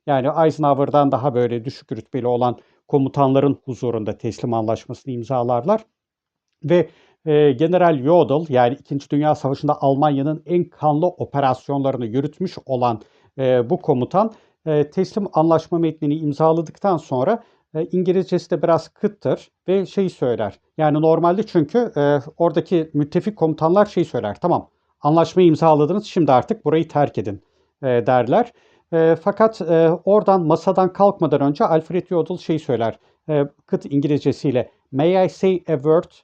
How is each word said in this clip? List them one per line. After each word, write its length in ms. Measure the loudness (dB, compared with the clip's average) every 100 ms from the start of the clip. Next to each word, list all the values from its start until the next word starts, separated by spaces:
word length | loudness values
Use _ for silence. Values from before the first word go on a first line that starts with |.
| -2
yani 200 | -2 0 0 0
Eisenhower'dan 640 | 2 0 0 2 2 2
daha 240 | 0 -2 -2
böyle 300 | -2 -4 -8
düşük 260 | -14 _
rütbeli 360 | -12 -10 -6 -2
olan 300 | 0 -2 -4 _ _ _
komutanların 720 | -2 0 0 2 4 2 -2 -8
huzurunda 520 | -8 -6 -4 -6 -8
teslim 360 | -10 -8 -4
anlaşmasını 600 | -4 -2 -6 -8 -16 -12
imzalarlar. 680 | -12 -6 -4 -2 -2 -2 -4 -4 _ _ _ _ _ _ _
Ve, 260 | 0 0 0 _ _ _ 0
e, 260 | 4 4
General 460 | 2 0 2 2 2
Jodl, 420 | 2 2 4 0 0
yani 260 | 2 2 0
İkinci 300 | _ -10 -4
Dünya 260 | -2 0 -2
Savaşı'nda 460 | -2 -4 -4 0
Almanya'nın 640 | 0 2 0 0 -2 -6 -2
en 180 | -2
kanlı 440 | -2 _ -2 0 -2
operasyonlarını 960 | -4 -6 -2 -2 -2 -4 -4 -2 -4 -4
yürütmüş 520 | -4 -6 -8 -10 -10 -8
olan, 360 | -2 -2 -2 -10 _ _ -4
e, 320 | 0 2 0
bu 120 | -2
komutan, 500 | 0 -2 0 0 -2 -6 _ _ -2
e, 240 | -2 -2
teslim 380 | -4 -4 -4 -4
anlaşma 460 | 0 2 2 0 -2
metnini 360 | -2 -2 -4 -2
imzaladıktan 800 | -4 0 2 2 -4 -4 -2 -2
sonra, 460 | -4 -2 -2 -2 _ _ _ -8
e, 100 | -4
İngilizcesi 640 | -2 0 -2 -2 -6 -4
de 100 | -2
biraz 260 | 2 0 0
kıttır 640 | _ -6 -4 -4 -4 -8 _ -2
ve 180 | -2 -2
şey 240 | -2 -4
söyler. 500 | -2 -4 -2 -4 -8 _ -2
Yani 240 | 0 2
normalde 420 | 2 4 2 0
çünkü, 480 | 0 0 0 -2 -2 0
e, 220 | 0 0 -4 -2
oradaki 520 | 0 0 -2 -2 -2
müttefik 420 | -4 -2 -2 -4 -2
komutanlar 480 | -2 0 2 2 2
şey 200 | -2 -4
söyler, 320 | -4 -6 -4
"Tamam, 280 | -2 -2 -4 _ _ _
anlaşmayı 460 | 0 2 2 4 4
imzaladınız, 580 | 4 2 4 2 -2 -4
şimdi 260 | -2 4
artık 340 | 2 2 -4 -2
burayı 220 | -2 0
terk 300 | -2 -2 -4
edin." 260 | -8 -12 _ _ _ _
e, 40 | -2
derler. 640 | 0 2 0 2 0 0 _ _ _ _
E, 220 | 0 2 2
fakat, 400 | -2 0 0 0
e, 280 | 0 2 2 2 2
oradan 400 | 2 4 2 2
masadan 480 | 0 2 0 -2
kalkmadan 480 | 2 0 2 0 0
önce 240 | 0 0 0
Alfred 420 | 0 -2 -8 -2
Jodl 300 | -4 -4 -8
şey 220 | -4 -6
söyler, 400 | -2 -2 -4 -6 _ _ -4
e, 140 | -2 -2 _ _
kıt 200 | -8 -2
İngilizcesiyle, 840 | -2 0 0 -2 -2 -2 -2 -4 _ _
"May 340 | -2 0 2 0
I 40 |
say 260 | 0 -2 -2
a 180 | -4
word?" 380 | -2 2 0 0 _